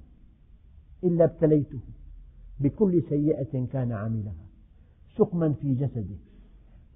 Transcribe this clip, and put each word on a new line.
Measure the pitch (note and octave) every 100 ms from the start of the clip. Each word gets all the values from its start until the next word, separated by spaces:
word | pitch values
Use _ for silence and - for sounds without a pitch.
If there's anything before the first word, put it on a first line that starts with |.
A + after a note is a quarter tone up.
| - - - _ - - - - - -
إلا | F3+ E3+ D#3+
ابتليته | - D#3 D3+ C3 C3+ - A2 - - - - - -
بكل | C#3 - G3+ F3 -
سيئة | C#3+ D3 - C3+ C3 B2
كان | C3+ A#2+
عملها، | A2 A2 A2+ G2+ E2 - - - - - _ - -
سقما | G#3 E3+ D#3
في | C3+ C#3+
جسده، | B2+ C#3 A#2+ F#2+ G2+ - - - - - - -